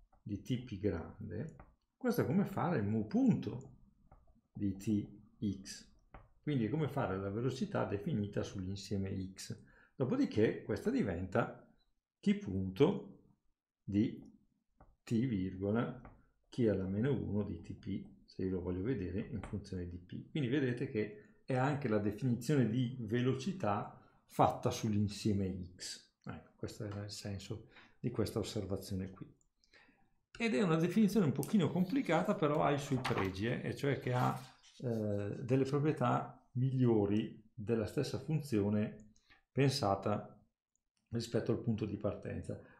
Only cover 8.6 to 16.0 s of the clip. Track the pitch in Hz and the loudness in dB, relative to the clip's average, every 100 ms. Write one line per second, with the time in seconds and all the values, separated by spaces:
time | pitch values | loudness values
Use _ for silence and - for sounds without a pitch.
8.6 | 92 98 - 101 98 98 95 - - - | -6 -6 -4 -2 -2 -4 -6 -10 -12 -12
9.6 | - - _ - 131 269 269 - 117 - | -16 -20 _ -4 0 2 2 4 4 2
10.6 | - 104 202 262 123 85 95 113 151 - | -4 -2 0 0 0 -2 -2 0 0 -4
11.6 | - _ _ _ _ _ 202 202 - 95 | -18 _ _ _ _ _ 0 0 0 -2
12.6 | 92 - 151 202 - - - _ _ _ | 0 4 4 4 -6 -18 -20 _ _ _
13.6 | _ _ - 98 120 - - - _ _ | _ _ -2 2 2 0 -14 -20 _ _
14.6 | _ _ - _ - 113 131 98 92 92 | _ _ -20 _ -2 0 2 0 -2 -2
15.6 | 98 113 - - | 0 2 0 -6